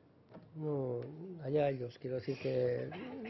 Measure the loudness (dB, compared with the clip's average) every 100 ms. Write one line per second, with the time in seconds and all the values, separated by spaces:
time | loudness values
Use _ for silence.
0 | -20 -20 -20 -20 -14 -6 -2 0 0 -2
1 | -4 -8 -10 -6 2 4 4 2 -4 -6
2 | -4 -2 -2 0 2 4 4 4 0 -6
3 | -8 -8 -8